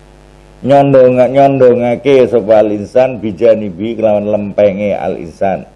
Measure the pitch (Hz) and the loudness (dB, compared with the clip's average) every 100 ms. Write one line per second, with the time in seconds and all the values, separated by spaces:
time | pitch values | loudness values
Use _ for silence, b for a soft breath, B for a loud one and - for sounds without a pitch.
0 | - - - - - - 120 139 139 135 | -20 -20 -20 -20 -20 -12 0 2 4 4
1 | 127 127 123 135 139 135 127 117 120 113 | 4 4 2 2 2 4 2 2 -2 -4
2 | 143 135 120 120 98 107 107 104 101 127 | 0 2 2 0 2 2 2 -2 -4 -2
3 | 131 120 107 90 113 107 107 82 110 110 | -2 -4 -10 -2 0 0 -2 -8 -10 -4
4 | 107 104 104 104 101 98 104 95 104 - | -2 -2 -2 -4 -6 -2 -2 0 -4 -4
5 | 87 65 82 - 98 85 - | -6 -8 -12 -6 -6 -6 -10